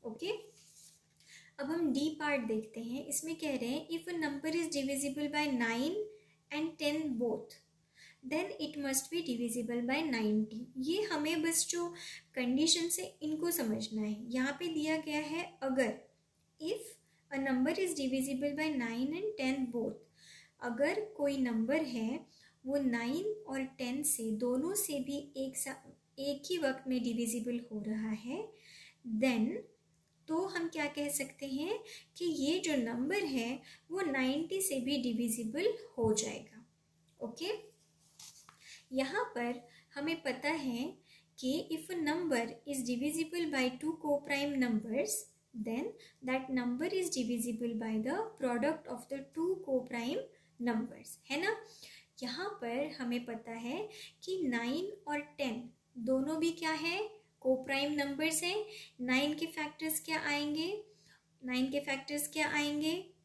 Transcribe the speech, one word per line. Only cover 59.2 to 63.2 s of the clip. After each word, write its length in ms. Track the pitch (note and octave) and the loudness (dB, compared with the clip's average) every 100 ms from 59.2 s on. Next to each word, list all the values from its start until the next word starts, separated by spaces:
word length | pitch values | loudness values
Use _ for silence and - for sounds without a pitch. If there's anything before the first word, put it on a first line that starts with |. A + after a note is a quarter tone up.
| C#4+ | 4
के 120 | D4+ D#4+ | 2 -2
factors 520 | D#4+ D4+ - D#4 D#4 | -2 -6 -4 0 0
क्या 200 | - D#4+ | 0 0
आएंगे, 460 | - D4 D4 D4 E4 G#4 - - - - _ _ | 2 0 0 0 0 -2 -6 -20 -20 -20 _ _
नाइन 280 | B3+ B3+ C4 | -2 2 2
के 100 | C#4+ | 0
factors 440 | C#4+ C4+ - D4 D4 | 0 -4 -2 -2 -2
क्या 200 | D#4 D4+ | 0 2
आएंगे? 440 | D4 D4 D4 D#4 E4+ F#4+ - | 2 2 2 2 0 -4 -16